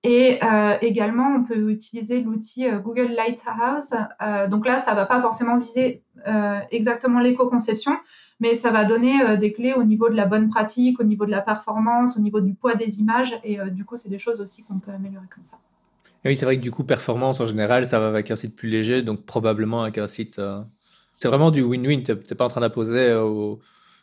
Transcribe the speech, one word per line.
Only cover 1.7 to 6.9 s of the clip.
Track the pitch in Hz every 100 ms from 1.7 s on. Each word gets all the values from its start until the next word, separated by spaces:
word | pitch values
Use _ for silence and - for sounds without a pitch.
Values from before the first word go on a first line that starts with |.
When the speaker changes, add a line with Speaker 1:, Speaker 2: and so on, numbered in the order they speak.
| 214 - 226 220 247
Speaker 1:
l'outil, | 220 220 - - 254
euh, | 202
Google | 202 233 240 233
Lighthouse. | 226 240 - 220 233 285 285 240 220 -
Euh, | 214 202 196
donc | 214 220
là, | 254
ça | 247 208
va | 196
pas | 247
forcément | 240 226 240 240
viser, | 233 247 254 247 _ - -
euh, | 214 208 202 202
exactement | 233 220